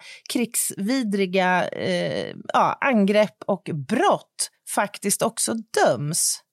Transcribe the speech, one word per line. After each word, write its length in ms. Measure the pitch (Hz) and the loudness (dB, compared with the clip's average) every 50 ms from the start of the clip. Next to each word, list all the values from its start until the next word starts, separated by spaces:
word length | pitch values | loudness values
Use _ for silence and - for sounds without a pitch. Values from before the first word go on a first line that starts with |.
| - - - - _ - | -4 -14 -20 -20 _ -6
krigsvidriga, 1400 | - 247 233 226 - - - - - - 196 208 262 269 247 208 196 196 196 180 180 190 180 180 185 180 - - | -2 -2 -2 -2 -2 -4 -4 -4 -4 -4 -4 -2 -2 -2 0 0 0 0 0 0 2 2 2 4 2 2 0 -2
eh, 680 | - - 107 160 180 175 175 160 - 98 - 50 50 50 - - | -4 -4 -4 -2 -2 -2 -2 -2 -2 -4 -6 -6 -10 -12 -6 0
ja, 260 | - - 196 147 135 - | 2 2 4 2 2 0
angrepp 560 | - 285 254 214 196 196 208 208 214 202 - _ - | 2 2 4 4 4 4 4 4 4 2 0 _ -4
och 220 | - 202 175 - - 170 147 131 - | -4 -4 -4 -4 -6 -6 -6 -4 -2
brott 600 | 214 262 370 392 220 156 - _ _ - - - - _ _ - - | 0 2 4 4 2 2 -2 _ _ -8 -8 -8 -8 _ _ -4 -2
faktiskt 480 | 240 208 202 - - - 202 196 - | -2 -2 -2 -4 -6 -4 -2 0 0
också 320 | - - - - - - 233 | 0 -2 -2 -2 -4 -4 -4
döms. 840 | 226 - - - 427 381 202 139 110 147 147 160 - - - - - - _ | -6 -6 -4 0 2 4 4 2 2 -2 -4 -2 -2 -2 -2 -2 -4 -10 _